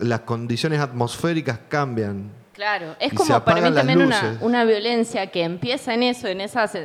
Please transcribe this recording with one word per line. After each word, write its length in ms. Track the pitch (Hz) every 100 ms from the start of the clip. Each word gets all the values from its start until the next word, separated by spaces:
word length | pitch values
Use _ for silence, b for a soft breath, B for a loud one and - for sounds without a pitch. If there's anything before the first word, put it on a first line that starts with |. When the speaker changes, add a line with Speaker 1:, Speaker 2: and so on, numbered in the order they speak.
Speaker 1:
las 200 | 120 113
condiciones 600 | - 117 120 117 156 151
atmosféricas 800 | 139 123 120 - 170 160 131 110 -
cambian. 600 | 147 139 113 104 98 101 107 -
Speaker 2:
Claro, 420 | - 208 202 160 -
es 80 | 269
Speaker 1:
Y 20 | -
se 0 |
Speaker 2:
como 120 | 320 269
para 200 | - 175
mí 40 | 170
Speaker 1:
apagan 60 |
las 120 | 147 -
Speaker 2:
también 200 | 175 175
una, 160 | 202
Speaker 1:
luces. 160 | 147 113
Speaker 2:
una 220 | 226 240 226
violencia 600 | 208 226 240 226 226 196
que 120 | 180
empieza 520 | 165 180 240 269 254
en 80 | 233
eso, 260 | 247 240 220
en 140 | 185
esa, 220 | 208 247 208 196